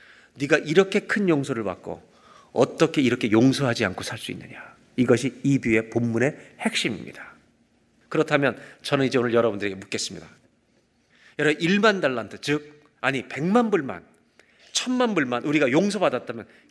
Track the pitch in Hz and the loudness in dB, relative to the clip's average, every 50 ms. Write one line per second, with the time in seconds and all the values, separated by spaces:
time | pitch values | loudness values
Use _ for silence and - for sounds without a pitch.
0 | - - - - _ _ _ 127 143 139 156 147 - 151 156 185 190 190 - 202 | -20 -20 -20 -20 _ _ _ -6 0 0 0 0 2 2 4 4 4 4 2 -4
1 | - - - 214 202 180 160 143 135 131 135 113 107 95 87 - - 87 85 80 | -2 -2 -2 0 2 2 2 2 0 -2 -4 -4 -4 -6 -6 -8 -10 -12 -12 -12
2 | - _ _ _ _ - - - - _ - - 135 - - - 170 143 - 151 | -14 _ _ _ _ -20 -20 -20 -18 _ 0 0 0 2 4 2 2 2 2 2
3 | 135 120 123 127 127 107 101 110 123 135 127 131 139 123 117 - 113 92 90 - | 2 2 2 0 0 2 4 6 6 6 4 2 0 -2 0 0 -2 -2 -2 -6
4 | - - - - - - - - - - - - - - - _ _ _ - - | -10 -10 -12 -12 -12 -12 -12 -12 -14 -18 -18 -20 -20 -20 -20 _ _ _ -2 0
5 | 123 117 123 113 131 127 - - - 139 139 127 - 120 110 110 110 - - 120 | 2 4 4 2 2 -4 -6 -2 0 0 0 2 2 2 2 0 0 0 -2 -2
6 | 120 117 110 113 123 147 156 - - - - - - 226 - - - 147 107 82 | -2 0 0 0 0 0 -2 -6 -18 -20 -14 -6 -6 -4 -4 -2 -4 -4 -6 -6
7 | 58 - - - - - - _ _ _ _ _ _ _ _ _ _ _ _ _ | -10 -14 -16 -18 -20 -20 -20 _ _ _ _ _ _ _ _ _ _ _ _ _
8 | _ - - 160 151 151 147 143 143 131 - - - - - _ - - - 135 | _ -6 -2 -2 0 2 2 2 2 2 0 -2 -12 -20 -20 _ -6 -2 0 0
9 | 135 123 131 127 120 120 110 117 113 113 101 101 101 101 95 95 95 - - 107 | 0 2 2 2 2 2 2 2 2 2 0 -2 -6 -6 -6 -8 -12 -8 -8 -6
10 | - - 95 85 82 - - _ _ _ _ _ _ _ _ _ _ _ _ _ | -6 -8 -10 -14 -18 -20 -20 _ _ _ _ _ _ _ _ _ _ _ _ _
11 | _ _ _ _ _ - - - 147 151 156 147 165 165 196 208 208 220 202 190 | _ _ _ _ _ -16 -6 -2 0 0 0 0 0 0 2 4 4 4 2 2
12 | 156 135 127 117 107 98 104 98 - 147 147 151 147 - - - _ _ _ - | 0 -2 -2 -2 -6 -8 -12 -8 -4 -2 -2 -2 -4 -8 -20 -20 _ _ _ -4
13 | 123 131 139 127 - - - 131 151 180 208 247 233 220 202 170 139 120 92 87 | -4 -2 -2 -2 -6 -8 -8 -6 -2 2 2 2 2 2 0 -2 -2 -4 -10 -12
14 | - _ _ _ _ _ _ _ - _ _ _ _ - - - - 247 254 247 | -14 _ _ _ _ _ _ _ -20 _ _ _ _ -8 -8 -6 -4 -2 0 0
15 | 247 233 208 170 139 123 123 120 117 156 151 156 143 123 127 160 196 208 190 208 | 2 2 2 0 0 0 -2 -2 -2 0 2 2 2 4 4 2 2 2 0 0
16 | 190 143 131 120 - - 117 113 101 - - - _ _ | 0 0 0 -2 -6 -8 -10 -10 -12 -14 -18 -20 _ _